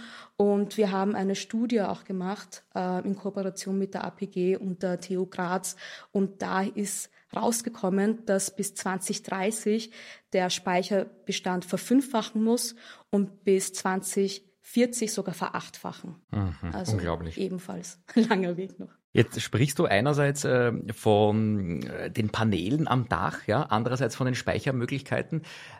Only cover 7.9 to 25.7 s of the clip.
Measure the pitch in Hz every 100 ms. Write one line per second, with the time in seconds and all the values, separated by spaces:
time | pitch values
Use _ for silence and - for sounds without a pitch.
7.9 | 196 202 220 - 196 190 - 190 - 196
8.9 | 185 - 208 - 190 190 226 208 220 220
9.9 | - - - _ 190 180 - - 180 185
10.9 | 196 185 - - 190 190 180 175 180 -
11.9 | 254 269 226 214 214 220 240 - - -
12.9 | - _ 202 196 - - 190 190 - 196
13.9 | 190 190 - 196 - _ _ - 233 240
14.9 | 240 214 202 190 165 - - - - -
15.9 | - - 156 - 107 95 80 87 90 180
16.9 | 107 85 82 82 - 190 185 - 185 180
17.9 | - - 233 226 196 180 175 190 - 190
18.9 | _ _ - 113 - - 107 143 - 160
19.9 | 98 135 147 143 143 135 127 120 - -
20.9 | 113 110 104 107 107 110 104 90 78 62
21.9 | - - - 107 - 113 92 90 151 156
22.9 | 127 117 82 - - - 110 156 110 120
23.9 | 123 127 - 127 120 - 110 143 131 120
24.9 | 139 - - - 160 - - -